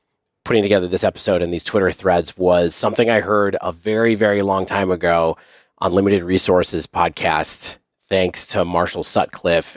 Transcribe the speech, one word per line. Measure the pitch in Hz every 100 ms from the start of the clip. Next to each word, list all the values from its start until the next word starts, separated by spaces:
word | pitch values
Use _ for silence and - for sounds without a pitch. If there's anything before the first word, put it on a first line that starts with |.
| _ _ _ _ -
putting | 117
together | 101 101 90
this | 90
episode | 98 - - 90
and | 87
these | 85
Twitter | - 107 92
threads, | 82 95 87 85 -
was | 90 87 85 -
something | 110 107 117
I | 110
heard | 92 104 101 95
a | 92
very, | 85 107 107 117 107
very | 107 101
long | 98 95 92
time | 101 95
ago | 90 87 85 82 80 - _ _ _
on | 92
Limited | 90 98 98
Resources | 87 92 - 90 85 85 -
podcast, | 87 85 - 87 78 78 - - - _ _ -
thanks | 95 92 - -
to | 98
Marshall | 87 85 87 90
Sutcliffe | 80 - 85 - 90 85 -